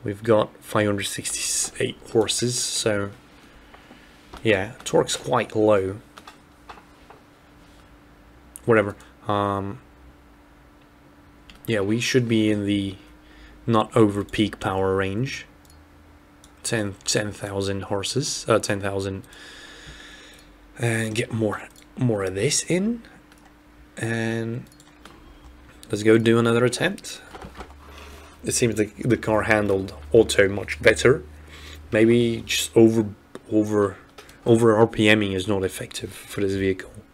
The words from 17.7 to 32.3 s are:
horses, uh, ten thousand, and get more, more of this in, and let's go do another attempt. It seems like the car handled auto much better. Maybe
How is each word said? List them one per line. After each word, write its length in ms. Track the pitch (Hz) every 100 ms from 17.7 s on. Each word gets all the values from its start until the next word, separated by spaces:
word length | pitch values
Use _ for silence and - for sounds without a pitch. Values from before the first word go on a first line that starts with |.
| 98
horses, 600 | 95 101 95 127 151 - -
uh, 120 | 110
ten 240 | - 101
thousand, 420 | 98 98 98 98 - - - - - - - - - - - - - - - -
and 360 | 120 113 110
get 180 | 110 117
more, 300 | 110 107 98 - - - -
more 260 | 127 107
of 120 | 95
this 280 | 95 127 -
in, 380 | - 175 208 233 - - _ - - - _ - - -
and 680 | 113 113 113 113 113 120 123 - - - - - - - - - - - -
let's 120 | 104
go 160 | 107 113
do 200 | 113 117
another 280 | 117 117 123
attempt. 560 | 123 170 208 - - - - - - - - - - - - - -
It 80 | -
seems 260 | - 120 104
like 160 | 104 -
the 200 | 135 110
car 280 | - 107
handled 500 | 104 107 101 98 98 - -
auto 380 | 117 107 - 98
much 320 | 101 95 -
better. 420 | 117 110 120 160 - - - - - - -
Maybe 520 | 110 113 120 117